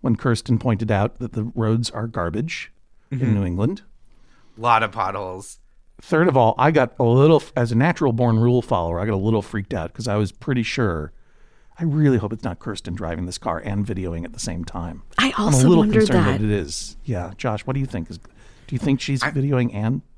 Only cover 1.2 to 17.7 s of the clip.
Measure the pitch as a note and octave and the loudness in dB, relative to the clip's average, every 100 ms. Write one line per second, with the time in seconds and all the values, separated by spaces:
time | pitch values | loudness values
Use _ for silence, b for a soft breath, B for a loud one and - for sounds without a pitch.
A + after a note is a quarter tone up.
1.2 | A#2+ - A2 - A2 A2+ A#2 A2 A2+ G2+ | -8 -6 -6 -2 0 0 -2 -6 -8 -4
2.2 | E2+ F2 D#3 - - _ _ - _ C3+ | -4 -4 -6 -8 -14 _ _ -20 _ -4
3.2 | B2 G#2 F#2 F2 A#2+ G3 - - - - | 0 0 0 0 -2 -2 -12 -20 -20 -20
4.2 | - _ - - A#2 A2+ A2 G#2 F#2+ G2+ | -20 _ -20 -4 2 2 2 -2 -4 -4
5.2 | F#2+ F#2 G#2+ - _ _ - - - D#3+ | -8 -10 -14 -20 _ _ -20 -20 0 4
6.2 | F3+ C3+ A2+ - C#3 D3+ B2 - A#2+ B2 | 4 6 4 4 2 4 2 2 2 6
7.2 | D3 D#3 - - A#2 A#2 D3+ E3+ D3 A2+ | 6 6 2 -2 0 2 2 2 0 2
8.2 | A#2+ A2 A#2+ B2 - G#2+ E2+ E2+ G#2 G2 | 2 4 4 2 2 -2 0 -2 -2 0
9.2 | G#2 A2 G2 A2 G2 A2+ E2 - A#2 G#2 | 2 0 0 -8 -6 -6 -6 -8 -4 0
10.2 | G2+ - - B2+ A2+ - A2 E2 D2+ - | -2 -4 -4 -2 -2 0 0 0 -6 -12
11.2 | - - - _ - - E3 D3 D3 B2 | -20 -20 -20 _ -20 -6 -2 2 4 4
12.2 | G#2+ A2 - F2 - G2+ - F2 E2+ E2+ | 0 -6 -8 -8 -10 -10 -8 -8 -6 -6
13.2 | F2+ F2 - E2 - G2+ G2+ G2 F2+ E2 | -6 -6 -6 -6 -4 -4 -4 -4 -6 -6
14.2 | E2+ - - F2 E2+ F2+ E2+ - - - | -8 -8 -8 -6 -8 -8 -8 -10 -10 -2
15.2 | C4 - G#3 C3+ C3 F3 G#3 A3 A3 - | -2 0 2 4 6 6 4 4 4 2
16.2 | - - G#2+ G#2 D2 - - - - G2+ | 2 0 0 -2 -4 -10 -12 -14 -8 -6
17.2 | F2 G2 B2+ G#2+ - | -6 -8 -6 -6 -4